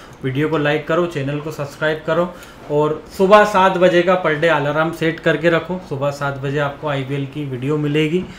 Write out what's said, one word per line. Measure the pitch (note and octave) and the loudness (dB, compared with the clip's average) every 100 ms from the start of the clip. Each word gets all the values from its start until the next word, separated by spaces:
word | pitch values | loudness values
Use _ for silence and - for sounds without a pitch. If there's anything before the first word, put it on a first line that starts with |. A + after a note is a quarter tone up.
| - - | -20 -10
Video | C3+ C3 D3+ | -6 -2 0
को | D#3 | 0
like | D3 D3+ D3 | 0 -2 0
करो, | E3 F3 | 0 0
channel | D3+ C3+ D3 | -2 -4 -6
को | D3+ | -6
subscribe | D3+ C#3+ - D#3 D#3 - | -10 -10 -4 -2 -2 -2
करो, | D#3+ F3+ - - - - | -2 -2 -4 -18 -18 -4
और | D3 D3+ D#3 - | 0 0 -2 -8
सुबह | - F#3+ G#3 G3+ | 0 6 8 6
सात | F#3+ F#3 F3 | 4 4 4
बजे | F#3 F3 | 4 4
का | F3 F3+ | 4 2
per | D#3 | 2
day | D3 E3 | 2 2
alarm | D3+ C#3+ D3+ D#3+ | 2 0 0 -2
set | E3 D#3+ D#3+ | 0 -2 0
करके | E3 D3+ E3 | 0 2 2
रखो। | E3 D#3+ F3+ - | 2 -2 -8 -6
सुबह | C3+ C#3+ | -4 -4
सात | C#3 C#3+ C3+ | -2 -6 -4
बजे | C#3 C#3+ | -4 -2
आपको | C#3+ - D3+ | -2 -4 -6
आईपीएल | C#3 C3 C#3+ C3+ | -4 -4 -6 -6
की | D3+ C#3+ | -6 -8
video | B2+ C3+ D3+ | -6 -4 -2
मिलेगी, | D3 D3+ D#3 F3+ F3+ | 0 0 0 0 -4